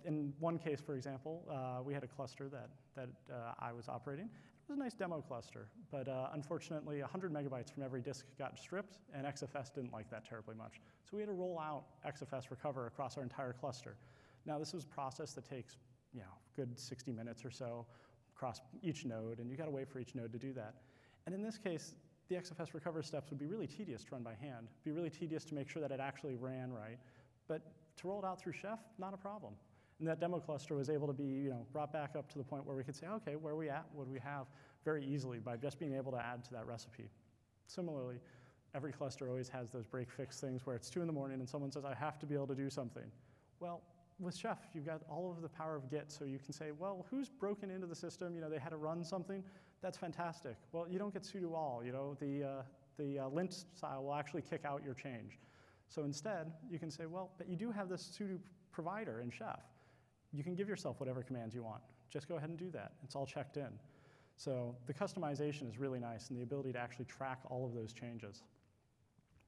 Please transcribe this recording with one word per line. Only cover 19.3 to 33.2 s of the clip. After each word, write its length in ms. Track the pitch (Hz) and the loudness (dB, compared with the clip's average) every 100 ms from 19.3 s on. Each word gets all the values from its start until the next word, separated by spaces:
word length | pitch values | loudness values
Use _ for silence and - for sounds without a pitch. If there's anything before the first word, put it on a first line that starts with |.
| 117 | -2
and 100 | 120 | -2
you 60 | 135 | -2
gotta 140 | 156 | 0
wait 160 | 139 135 | 2 0
for 120 | 127 | -2
each 160 | 123 | -2
node 180 | 127 117 | 0 0
to 60 | 117 | 0
do 160 | 135 | 0
that. 220 | 127 107 117 - - - - - | 0 -4 -6 -16 -20 -20 -8 -2
And 80 | |
in 80 | 190 | 0
this 160 | 220 220 | 0 0
case, 360 | 190 160 - - - - - | 2 2 -2 -12 -18 -12 0
the 80 | 180 | 0
X 140 | - | 0
F 100 | 165 | -4
S 120 | 160 | -2
recover 300 | 156 175 160 | 0 2 2
steps 260 | 151 147 - | 2 0 0
would 100 | 143 | 0
be 80 | 147 | 0
really 200 | 220 139 | 2 0
tedious 380 | 170 185 113 | -2 -4 -4
to 80 | - | -4
run 100 | 131 | -4
by 120 | 117 | -4
hand. 340 | 110 143 120 113 | -4 -6 -6 -8
It'd 140 | - | -4
be 80 | 156 | 0
really 180 | 156 165 | 4 2
tedious 340 | - 165 160 160 | 2 0 0 2
to 80 | |
make 140 | 147 139 | 0 2
sure 140 | 165 | 2
that 100 | 139 | 2
it 80 | 135 | 2
actually 360 | 139 135 147 123 | 0 0 -2 0
ran 360 | 131 131 127 | 0 0 -2
right. 260 | 120 107 117 - - - - - | -2 -4 -8 -12 -20 -20 -8 -2
But 120 | 156 - - - - | -2 -2 -16 -18 -4
to 120 | 180 | -2
roll 120 | 202 | 2
it 40 | |
out 160 | 190 185 | 0 0
through 140 | 185 | -2
Chef, 240 | - 196 220 - - | -2 -2 -4 -6 -6
not 140 | 185 | -4
a 40 | 190 | -4
problem. 360 | 202 208 117 104 - - - - | -4 -4 -6 -8 -14 -20 -18 2
And 100 | 160 | 4
that 120 | 160 | 6
demo 200 | 175 175 | 6 6
cluster 340 | - 143 - | 2 0 4
was 140 | 147 135 | 4 6
able 180 | 147 147 | 6 6
to 60 | |
be, 120 | 135 | 4
you 260 | 139 135 139 | 4 4 4
know, 160 | 120 117 | 2 0
brought 220 | 151 147 | 0 2
back 240 | 156 143 151 | 2 2 0
up 140 | 139 | -2
to 80 | 143 | -2
the 60 | |
point 200 | 127 143 | -2 -2
where 100 | 139 | 0
we 80 | 135 | 0
could 140 | 131 147 | 0 -2
say, 120 | 165 | -2
"Okay, 280 | 220 | 0